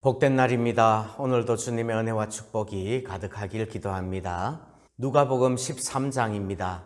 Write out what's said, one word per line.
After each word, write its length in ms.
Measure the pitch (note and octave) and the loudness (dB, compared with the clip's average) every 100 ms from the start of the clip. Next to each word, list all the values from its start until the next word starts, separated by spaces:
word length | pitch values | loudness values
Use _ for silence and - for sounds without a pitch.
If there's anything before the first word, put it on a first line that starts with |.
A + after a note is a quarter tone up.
복된 320 | C3+ B2+ C#3+ C3 | 2 4 4 4
날입니다. 800 | B2+ A#2+ A#2 A#2 A2+ G#2+ G#2+ - | 4 4 2 4 6 6 0 -6
오늘도 380 | C3+ B2+ A2+ A2+ | 0 0 2 -2
주님의 400 | - A#2 A2+ A2 | -2 -2 -2 0
은혜와 320 | A2+ A2 G#2+ | 0 -2 -4
축복이 760 | - - A2+ G#2 G2+ F#2+ B2+ | -6 -6 -4 -4 -4 -4 -4
가득하길 640 | - F#2 F#2+ - G2+ G#2+ A2 | -4 -8 -8 -8 -8 -4 -4
기도합니다. 960 | G2+ G2+ F#2+ F#2 F#2+ F2+ F2 A2 D#3 - _ _ - | -4 -4 -4 -4 -4 -4 -4 -4 -6 -12 _ _ -6
누가복음 580 | C3 C3+ C#3 C3 B2+ B2 | 2 4 4 4 2 2
십삼 540 | - C3 - C3+ C#3 | -4 -6 -4 -2 -2
장입니다. 760 | C3 A#2 G#2 G2 G2 F#2 F2 | 0 0 0 -4 -4 -4 -6